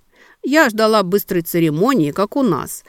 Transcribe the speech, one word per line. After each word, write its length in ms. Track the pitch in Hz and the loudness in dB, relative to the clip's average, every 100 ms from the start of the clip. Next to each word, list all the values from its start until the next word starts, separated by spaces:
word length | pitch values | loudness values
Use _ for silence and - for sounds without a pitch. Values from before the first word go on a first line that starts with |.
| _ _ - _ | _ _ -20 _
Я 260 | 277 302 277 | -2 2 2
ждала 360 | 214 220 220 | 2 2 2
быстрой 380 | 180 202 - 175 | 2 -2 -2 -4
церемонии, 680 | 165 175 165 147 240 247 147 | -2 0 0 2 0 0 0
как 240 | 143 208 | -2 -4
у 80 | 285 | 0
нас, 400 | 247 139 - - | 0 0 -4 -14